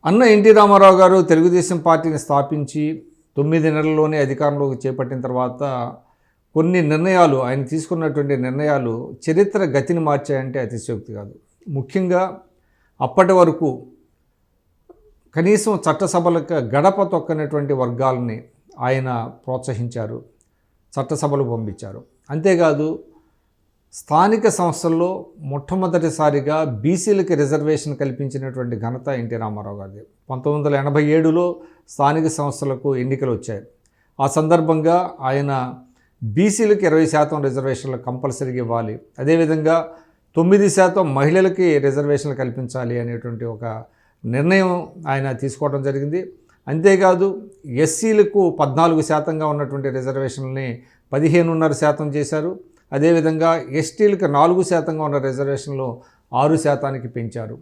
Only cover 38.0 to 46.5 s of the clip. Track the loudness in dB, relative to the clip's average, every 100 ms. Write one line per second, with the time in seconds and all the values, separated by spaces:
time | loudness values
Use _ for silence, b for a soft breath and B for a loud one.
38 | -8 -6 -6 -6 -6 -6 -4 -4 -4 -10
39 | _ -6 2 2 4 2 2 0 -2 B
40 | B B _ 0 4 6 4 4 4 4
41 | 0 2 2 4 2 2 2 2 2 0
42 | 0 -2 -2 -6 -6 -6 -8 -6 -6 -4
43 | -6 -8 -10 -10 -10 -10 -10 -10 -14 _
44 | _ _ -6 -2 2 2 2 -2 -8 -12
45 | -6 -4 -4 -4 -6 -4 -4 -2 -4 -4
46 | -4 -6 -8 -18 _